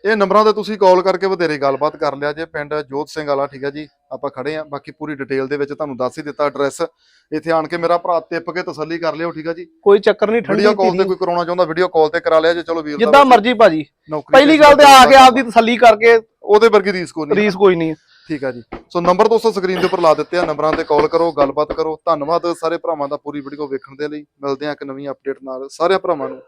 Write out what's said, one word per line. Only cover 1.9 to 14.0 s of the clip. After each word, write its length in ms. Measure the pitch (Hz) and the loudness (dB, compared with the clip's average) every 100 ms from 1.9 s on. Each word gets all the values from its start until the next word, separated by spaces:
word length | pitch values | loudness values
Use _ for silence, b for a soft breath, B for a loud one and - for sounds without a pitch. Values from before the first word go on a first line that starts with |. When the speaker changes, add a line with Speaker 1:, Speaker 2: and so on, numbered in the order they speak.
| 151 | -4
Speaker 1:
ਕਰ 200 | 151 139 | -6 -4
ਲਿਆ 160 | 147 | -8
ਜੇ। 120 | 151 165 | -8 -10
ਪਿੰਡ 280 | 156 147 | -10 -8
ਜੋਤ 360 | 151 139 139 151 | -8 -8 -10 -10
ਸਿੰਘ 180 | 156 147 | -10 -6
ਵਾਲਾ, 200 | 139 139 | -4 -4
ਠੀਕ 160 | 139 139 | -8 -10
ਆ 40 | |
ਜੀ, 180 | 143 151 _ _ | -10 -18 _ _
ਆਪਾਂ 180 | 131 139 | -12 -12
ਖੜੇ 260 | 135 135 156 | -10 -10 -10
ਆ। 60 | |
ਬਾਕੀ 280 | 147 135 - | -12 -14 -16
ਪੂਰੀ 240 | - 151 143 | -16 -14 -12
ਡਿਟੇਲ 320 | 135 135 131 | -6 -6 -6
ਦੇ 100 | 143 | -6
ਵਿੱਚ 160 | 143 | -8
ਤੁਹਾਨੂੰ 240 | 139 151 123 | -8 -10 -6
ਦੱਸ 200 | 127 160 | -8 -8
ਹੀ 60 | |
ਦਿੱਤਾ 220 | 147 139 147 | -14 -6 -6
ਐਡਰੈਸ। 360 | 127 139 - 165 _ _ _ _ | -2 -6 -4 -10 _ _ _ _
ਇੱਥੇ 200 | 151 160 | -10 -4
ਆਣ 160 | 165 151 | -4 -4
ਕੇ 100 | 170 | -6
ਮੇਰਾ 200 | 165 170 | -2 -2
ਭਰਾ 220 | 180 165 | -2 -4
ਤਿੱਪ 300 | 160 165 170 | -4 -10 -8
ਕੇ 120 | 170 | -8
ਤਸੱਲੀ 360 | 180 151 156 165 | -10 -10 -10 -6
ਕਰ 160 | 165 147 | -6 -6
ਲਿਓ, 160 | 170 | -8
ਠੀਕ 160 | 156 160 | -8 -10
ਆ 60 | |
ਜੀ। 120 | 170 175 _ | -10 -14 _
Speaker 2:
ਕੋਈ 180 | 202 202 | 2 4
ਚੱਕਰ 320 | 214 202 208 | 2 0 -2
ਨਹੀਂ, 100 | 233 | -2
ਠੰਡੀ 160 | 214 196 | -2 0
Speaker 1:
ਵੀਡੀਓ 160 | 208 208 | 0 2
ਕਾਲ 160 | 185 | -2
ਤੇ 60 | 175 | 0
Speaker 2:
ਧੀਰੀ। 100 | 196 | -2
Speaker 1:
ਕੋਈ 100 | 185 | -2
ਕਰਾਉਣਾ 260 | 180 175 | -4 -4
ਚਾਹੁੰਦਾ, 220 | 170 175 170 | -4 -2 -2
ਵੀਡੀਓ 220 | 160 180 | -2 -2
ਕਾਲ 220 | 165 151 | 0 0
ਤੇ 100 | 165 | 0
ਕਰਾ 200 | 160 160 | 0 2
ਲਿਆ 140 | 165 | 2
ਜੇ। 100 | 170 | -2
ਚਲੋ 180 | 160 165 | -4 -8
ਵੀਰ 160 | 151 147 | -6 -4
ਦਾ 80 | - | 2
Speaker 2:
ਜਿੱਦਾਂ 140 | 277 | 4
Speaker 1:
ਵੈਸੇ 100 | 269 | 6
Speaker 2:
ਮਰਜ਼ੀ 240 | 208 214 | 4 2
ਭਾਜੀ। 320 | 220 214 156 147 _ | 2 2 2 -8 _